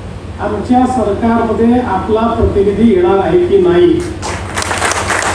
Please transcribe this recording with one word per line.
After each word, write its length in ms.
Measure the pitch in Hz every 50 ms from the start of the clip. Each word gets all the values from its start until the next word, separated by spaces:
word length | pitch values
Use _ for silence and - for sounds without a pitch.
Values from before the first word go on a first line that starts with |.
| - - - - - - - -
आमच्या 460 | 202 208 214 208 - - 247 247 254
सरकारमध्ये 920 | 233 - 233 208 202 196 - 233 226 233 226 220 220 208 208 226 233 240 247
आपला 400 | 247 - 190 190 190 214 214 220
प्रतिनिधी 760 | 233 226 226 233 - - - 202 196 202 196 196 226 233 196
येणार 240 | 180 175 185 196 196
आहे 280 | 175 165 165 180 175
की 120 | 180 196 196
नाही. 420 | 180 175 - - 175 165 - - - - - - - - - - - - - - - - - - - - - - - - - - - -